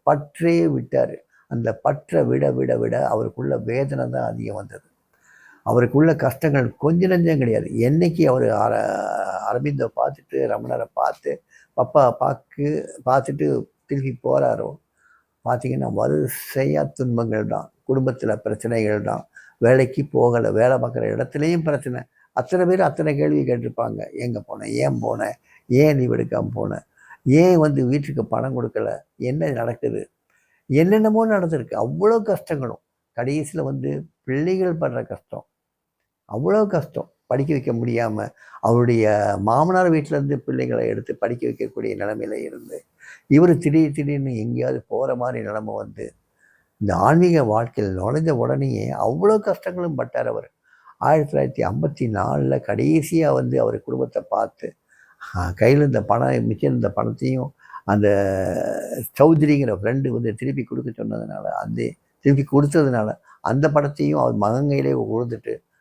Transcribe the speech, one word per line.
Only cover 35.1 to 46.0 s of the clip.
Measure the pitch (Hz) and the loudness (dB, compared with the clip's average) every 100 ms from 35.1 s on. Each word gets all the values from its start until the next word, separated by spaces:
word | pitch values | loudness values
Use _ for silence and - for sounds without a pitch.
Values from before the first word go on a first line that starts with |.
| 101 - - - _ _ _ _ _ _ _ - | -12 -12 -14 -14 _ _ _ _ _ _ _ -10
அவ்வளோ | - 165 208 202 | -4 0 2 2
கஷ்டம். | 175 - - - _ - | -2 -4 -10 -10 _ -4
படிக்க | 127 143 | -2 0
வைக்க | 143 127 | -2 -2
முடியாம, | 117 120 117 113 107 104 _ - - | -2 -2 -2 -2 -4 -8 _ -20 -4
அவருடைய | 110 117 123 117 107 104 101 98 | 2 4 4 4 4 4 2 0
மாமனார் | 101 123 170 185 180 | 2 2 4 4 4
வீட்டுல | 156 147 147 | 2 2 -2
இருந்து | 143 147 | 0 -4
பிள்ளைங்களை | - 131 123 117 113 | -2 -4 -2 -2 -2
எடுத்து | 110 - - | -4 -6 -4
படிக்க | 107 120 120 | -4 -2 -6
வைக்கக்கூடிய | - - - 110 101 | -4 -8 -6 -6 -4
நிலைமையில | 101 107 101 107 | -6 -6 -6 -8
இருந்து, | - - - - _ _ - - - | -10 -14 -14 -16 _ _ -20 -12 4
இவரு | 143 175 160 | 6 8 6
திடீர் | 160 160 156 151 | 4 4 2 0
திடீர்னு | 143 143 135 117 | -4 -2 -2 -4
எங்கேயாவது | 110 120 123 127 - | -4 -2 -2 -4 -4
போற | 117 135 123 | -4 -2 -2
மாதிரி | 123 120 | -4 -6
நிலைமை | 104 107 107 107 | -6 -8 -8 -10
வந்து, | 104 104 | -12 -12